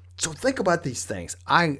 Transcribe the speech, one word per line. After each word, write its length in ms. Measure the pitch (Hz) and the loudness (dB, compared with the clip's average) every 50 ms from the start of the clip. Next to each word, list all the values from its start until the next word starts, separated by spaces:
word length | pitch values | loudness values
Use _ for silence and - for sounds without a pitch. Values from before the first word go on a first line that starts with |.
| - - - - | -20 -18 -10 -6
So 140 | - 165 | -6 -6
think 280 | 156 - - 262 269 - | -4 -2 0 0 0 2
about 240 | 226 190 170 165 - | 2 2 2 2 0
these 220 | 143 117 - - | -2 -6 -6 -6
things. 300 | - 113 92 85 87 - - - - | -6 -6 -6 -6 -10 -12 -10 -2 2
I, 320 | 135 165 170 160 139 | 4 4 4 4 0